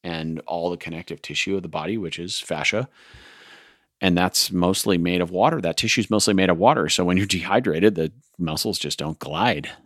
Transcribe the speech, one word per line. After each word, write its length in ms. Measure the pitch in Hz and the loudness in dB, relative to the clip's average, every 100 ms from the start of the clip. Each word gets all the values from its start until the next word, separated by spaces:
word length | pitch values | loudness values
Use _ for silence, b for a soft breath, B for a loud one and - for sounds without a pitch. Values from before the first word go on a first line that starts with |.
and 360 | 90 82 80 80 | -6 -6 -6 -8
all 300 | - 85 87 | -6 -6 -6
the 60 | 85 | -8
connective 460 | - 82 82 80 | -10 -12 -12 -14
tissue 340 | - - - 98 | -8 -6 -2 -4
of 60 | |
the 60 | 87 | -4
body, 280 | 78 78 110 | -8 -4 -6
which 220 | 85 - | -6 -8
is 220 | 87 - | -8 -8
fascia. 480 | - 80 - 104 131 B B B B B B B B B B _ | -6 -4 -2 -2 -4 B B B B B B B B B B _
And 180 | 95 87 | 2 4
that's 320 | 90 - - | 2 2 0
mostly 480 | 92 87 98 107 90 | 2 2 2 2 2
made 220 | 85 90 | 2 0
of 100 | 87 | 0
water. 300 | 92 127 160 | 2 2 2
That 160 | 87 - | -2 -2
tissue's 340 | 113 - 104 | 0 0 2
mostly 240 | 110 - | 2 4
made 160 | 98 92 | 4 4
of 80 | 85 | 6
water. 300 | 107 151 78 | 6 4 2
So 160 | - | 0
when 120 | 90 92 | 2 2
you're 100 | 98 | 2
dehydrated, 680 | 92 80 104 131 78 104 | -2 2 2 2 4 4
the 160 | 90 80 113 _ - | 4 -4 -4 _ -6
muscles 420 | 85 78 - 95 | -4 -2 -4 -4
just 200 | 73 - | -6 -4
don't 200 | 78 78 | -6 -6
glide. 520 | - 76 117 73 - - | -8 0 0 0 -6 -16